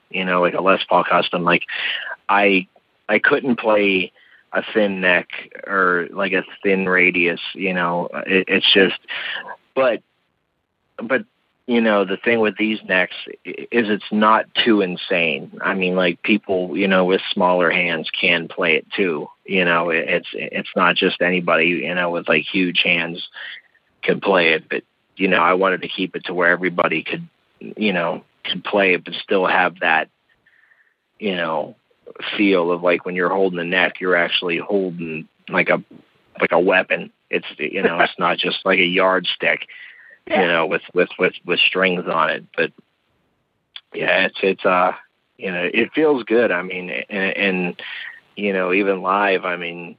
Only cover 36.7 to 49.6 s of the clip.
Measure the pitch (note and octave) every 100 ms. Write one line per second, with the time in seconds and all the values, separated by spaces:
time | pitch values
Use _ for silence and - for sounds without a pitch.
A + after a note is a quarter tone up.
36.7 | F#2 - F2 - _ - F2 - - D2+
37.7 | F#2+ G2+ E2+ E2+ - F2 F2+ F2+ - F#2+
38.7 | F#2+ F2+ F#2 F#2+ F#2 F2 - E2 D#2 -
39.7 | - - - - - - - F2+ E2+ E2
40.7 | E2+ - F2 E2+ - F2+ - F2+ F2+ -
41.7 | F#2 F#2+ F2+ F2 E2+ D#2+ D#2 - - D#2
42.7 | - _ _ _ _ _ _ _ _ _
43.7 | - - - E2 F2+ F#2 - G2 F#2 G2+
44.7 | F2+ F2+ F2+ - _ _ - F#2+ F2+ F2+
45.7 | - A#2 - D#3 C#3 A2+ A2+ A2 F2+ F#2
46.7 | F2+ F2+ A#1+ - G2+ F#2+ - G2+ F#2 F2+
47.7 | F2+ - - - - _ - G#2 F#2+ F#2
48.7 | F#2+ G2 F#2+ F#2 G2 G2+ F#2 F#2 F2